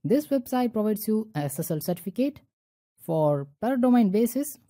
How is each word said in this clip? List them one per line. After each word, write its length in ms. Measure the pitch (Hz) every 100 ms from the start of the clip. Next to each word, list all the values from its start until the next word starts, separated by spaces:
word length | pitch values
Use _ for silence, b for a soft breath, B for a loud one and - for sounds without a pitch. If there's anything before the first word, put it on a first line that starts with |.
this 240 | 147 247 294
website 460 | 277 262 254 247
provides 340 | 220 214 208 214
you 220 | 214 220
a 60 | -
S 200 | 143 -
S 120 | 165
L 80 | 156
certificate 640 | 151 175 - 185 269 285 - _ _ _ _ _ -
for 420 | 160 151 143 143 _
per 160 | 220 269
domain 320 | 254 247 214
basis 500 | 196 233 254 285 - _